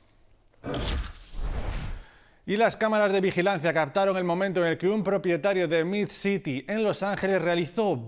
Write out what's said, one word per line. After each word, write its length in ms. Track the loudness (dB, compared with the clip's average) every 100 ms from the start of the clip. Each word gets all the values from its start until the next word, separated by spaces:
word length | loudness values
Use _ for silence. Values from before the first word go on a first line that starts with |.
| _ _ -20 -20 _ _ -8 -4 -2 -2 -4 -10 -12 -4 -2 -2 -2 -4 -6 -8 -12 -20 -20 _ -4
Y 60 | 2
las 220 | 2 2
cámaras 340 | 0 4 4
de 80 | 4
vigilancia 540 | 2 2 2 2 2
captaron 420 | 2 2 2 2 2
el 80 |
momento 380 | 0 0 0 0
en 60 | 0
el 100 | 0
que 100 | 0
un 160 | 0
propietario 640 | 0 0 0 0 2 2 2
de 160 | 2
Mid 240 | 0 0 -4
City 520 | -4 -2 -2 -2 -6 -4
en 120 | -2
Los 220 | 0 0
Ángeles 380 | -2 -2 0 2
realizó 560 | 2 0 -2 0 0 0